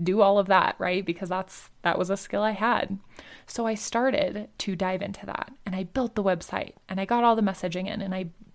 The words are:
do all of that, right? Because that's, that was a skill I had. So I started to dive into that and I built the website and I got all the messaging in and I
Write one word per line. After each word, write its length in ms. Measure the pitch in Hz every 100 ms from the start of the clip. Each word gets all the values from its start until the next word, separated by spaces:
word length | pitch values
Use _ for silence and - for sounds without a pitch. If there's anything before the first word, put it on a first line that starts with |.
do 180 | 170 208
all 180 | 196 202
of 100 | 190
that, 260 | 190 - -
right? 280 | 180 185 185
Because 240 | 170 180
that's, 400 | 185 190 - - -
that 180 | 175 170
was 120 | 180
a 60 | 196
skill 240 | - 202
I 80 | 214
had. 480 | 202 226 233 - 196 - - - - -
So 200 | - 226
I 80 |
started 760 | 220 - 233 262 226 185 208 214 -
to 180 | - 180
dive 240 | 185 185
into 240 | 202 196
that 260 | 196 - - 269
and 100 | 196
I 100 | 185
built 300 | 185 262 240
the 80 | -
website 520 | 190 170 - 196 - - -
and 100 | 190
I 60 | 196
got 180 | 240
all 100 | 240
the 60 | 226
messaging 500 | 202 180 180 175 185
in 120 | -
and 120 | 196
I 140 | 185 170 - -